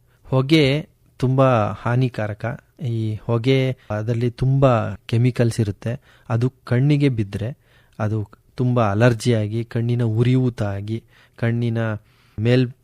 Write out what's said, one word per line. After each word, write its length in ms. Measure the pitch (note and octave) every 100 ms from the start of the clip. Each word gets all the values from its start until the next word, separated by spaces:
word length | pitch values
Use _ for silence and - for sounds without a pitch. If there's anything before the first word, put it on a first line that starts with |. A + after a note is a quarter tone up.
| _ _
ಹೊಗೆ 640 | - C3+ C3+ D#3+ C#3 C#3+ - _ _ -
ತುಂಬಾ 540 | B2+ C3 C3 A#2+ G#2
ಹಾನಿಕಾರಕ. 920 | G#2 A#2 A#2+ B2+ - G#2+ G#2 A2+ - - -
ಈ 360 | C#3 A#2 A2 G#2+
ಹೊಗೆ, 540 | - A#2 A#2+ C3+ C3 B2+ -
ಅದರಲ್ಲಿ 400 | G#2+ G#2+ A#2 A#2+
ತುಂಬಾ 640 | - C3 C3+ C3+ A#2 G#2 G2+ -
ಕೆಮಿಕಲ್ಸ್ 540 | A#2 B2+ - A#2 -
ಇರುತ್ತೆ. 400 | G#2 F#2+ A2+ B2 _ _ -
ಅದು 240 | A2+ B2+ -
ಕಣ್ಣಿಗೆ 440 | - B2 C#3 D3 C#3+
ಬಿದ್ರೆ 500 | A2+ G2 G#2 A2 D3+ _ _ _ -
ಅದು 300 | A2 G#2+ G2+ - _
ತುಂಬಾ 360 | - B2 B2 G#2+
ಅಲರ್ಜಿಯಾಗಿ, 760 | G2+ A#2+ A2+ B2 A2+ G#2+ A2
ಕಣ್ಣಿನ 380 | A#2 A#2+ A#2 A#2+
ಉರಿಯೂತ 600 | A#2 A2 A#2+ B2+ B2+ A#2
ಆಗಿ, 420 | G#2+ G2 G#2 A2+ - _ _ -
ಕಣ್ಣಿನ 420 | A#2 A#2 A#2+ A2+ A2+ G#2+ _ _ _ -
ಮೇಲ್ 300 | A2+ B2+ B2 -